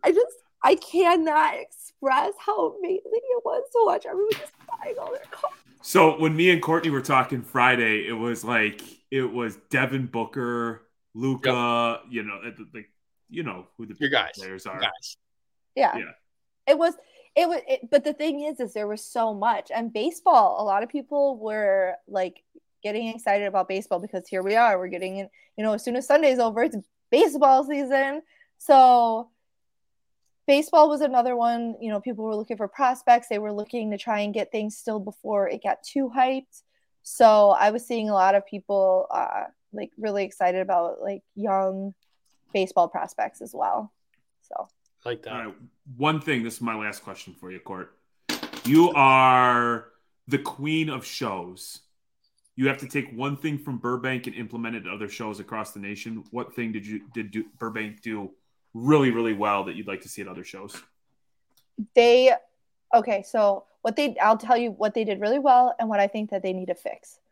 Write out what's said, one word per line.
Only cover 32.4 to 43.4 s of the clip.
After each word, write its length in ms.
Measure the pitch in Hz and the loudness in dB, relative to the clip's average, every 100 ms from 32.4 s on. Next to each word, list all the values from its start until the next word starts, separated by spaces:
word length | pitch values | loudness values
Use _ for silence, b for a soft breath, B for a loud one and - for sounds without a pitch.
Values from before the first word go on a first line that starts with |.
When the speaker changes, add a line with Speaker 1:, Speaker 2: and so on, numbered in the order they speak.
| 220 214 | -6 -6
Speaker 1:
for 120 | 202 | -8
prospects. 600 | - 262 254 - 240 240 | 0 0 0 4 4 2
They 100 | 208 | -6
were 140 | 214 | -4
looking 380 | 208 208 240 220 | -8 -6 -6 -6
to 80 | 202 | -6
try 220 | - 208 | -4 -2
and 120 | 208 | -2
get 200 | 190 - | -4 -4
things 240 | 220 214 - | -4 -6 -8
still 240 | - 214 | -8 -6
before 480 | 196 - 220 208 196 | -8 -12 -4 -2 -2
it 140 | 226 | -2
got 200 | 202 - | -4 -4
too 280 | - 285 262 247 | -4 -4 -2 0
hyped. 460 | 254 262 262 - _ _ _ _ | 0 0 -8 -20 _ _ _ _
So 480 | - - 226 214 202 | -18 6 8 8 8
I 200 | 190 208 | 6 4
was 160 | 220 226 | 2 -4
seeing 220 | 233 214 | -4 0
a 60 | |
lot 200 | 202 185 | 4 4
of 120 | 202 196 | 4 0
people, 600 | 202 - 202 190 185 - | -14 -2 2 4 2 0
uh, 340 | - - - - _ _ | -4 -4 -6 -8 _ _
like, 180 | 208 214 - | -12 -12 -8
really 260 | 214 202 | -4 -4
excited 360 | 196 - 180 185 | -4 -2 0 0
about, 420 | 190 180 170 - | 0 0 0 -4
like, 200 | 196 196 _ | -8 -8 _
young 600 | - 208 190 190 190 196 190 _ _ _ _ _ | -8 -2 0 0 -4 -10 -14 _ _ _ _ _
baseball 340 | 202 185 - 170 | -4 0 2 0
prospects 520 | 170 170 - 202 - | -2 -8 -6 -6 -6